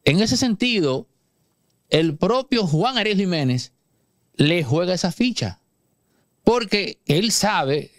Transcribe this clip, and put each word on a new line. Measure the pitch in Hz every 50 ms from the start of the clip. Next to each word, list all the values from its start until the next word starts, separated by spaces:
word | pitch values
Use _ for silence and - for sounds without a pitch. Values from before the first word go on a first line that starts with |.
| -
En | 139 147 190
ese | 226 214 254
sentido, | 226 262 240 202 - 247 247 233 202 156 135 131 135 - - _ _ _ _ _ _ _ _ _ _ _ _ _ _ _ _
el | - 156 165 160 147
propio | - 185 185 240 262 262 - 262 226 196
Juan | 151 156 151 208 254 262
Ariel | 233 202 214 202
Jiménez | 190 202 180 170 156 139 127 127 123 - - _ _ _ _ _ _ _ _ _ _ _ _ _
le | - 147 151 170 175 151
juega | 113 147 165 180 180 185
esa | 170 - 175
ficha. | - - 233 254 220 - 113 92 - - _ _ _ _ _ _ _ _ _ _ _ _ _ _ _ _ _
Porque | 214 240 247 226 185 208 208 180 - - - _
él | - 143 170 220 220
sabe, | - - 196 214 202 175 143 135 147 143 - - _